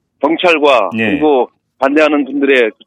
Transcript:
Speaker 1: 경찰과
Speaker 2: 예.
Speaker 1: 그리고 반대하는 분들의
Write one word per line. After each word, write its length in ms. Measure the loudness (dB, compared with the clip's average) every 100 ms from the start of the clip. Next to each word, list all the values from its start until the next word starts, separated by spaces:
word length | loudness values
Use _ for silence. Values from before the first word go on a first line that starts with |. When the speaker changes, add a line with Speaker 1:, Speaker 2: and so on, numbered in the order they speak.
| _ _
Speaker 1:
경찰과 720 | -4 0 0 2 2 2 0 -4
Speaker 2:
예. 80 | -4
Speaker 1:
그리고 360 | 0 0 0 -2 _ _ _
반대하는 460 | -2 2 2 0
분들의 460 | -4 -2 0 2 0 -4